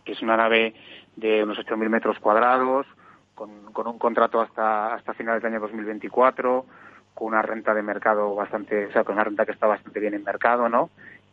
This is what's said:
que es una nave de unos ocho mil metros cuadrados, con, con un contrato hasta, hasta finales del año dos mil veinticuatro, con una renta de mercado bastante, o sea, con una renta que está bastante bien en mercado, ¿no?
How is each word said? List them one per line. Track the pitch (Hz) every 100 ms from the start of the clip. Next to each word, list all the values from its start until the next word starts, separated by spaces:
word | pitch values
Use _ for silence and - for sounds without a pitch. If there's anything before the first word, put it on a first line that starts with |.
que | -
es | 101
una | 113 113
nave | 113 113 113 - - - - -
de | 110 110
unos | 107 104
ocho | - 113
mil | 110
metros | 113 110 104
cuadrados, | 104 110 120 127 131 131 135 _ - - _
con, | - 107 104 104
con | - 113
un | 117
contrato | 120 113 117 117
hasta, | 113 - 110 107 110
hasta | 113 -
finales | - 117 113
del | 113
año | 113
dos | 104
mil | 110
veinticuatro, | 107 107 104 120 127 127 127 127 - - - - _
con | - 110
una | 110
renta | 107 110 107
de | 107
mercado | 104 101 110 107 104
bastante, | 101 98 110 98 104 101
o |
sea, | 120
con | 107
una | 101
renta | 107 104
que | 107
está | 104 110
bastante | 101 - 104
bien | 104
en | 104
mercado, | 101 101 117 120 117
¿no? | 120 170 - - - _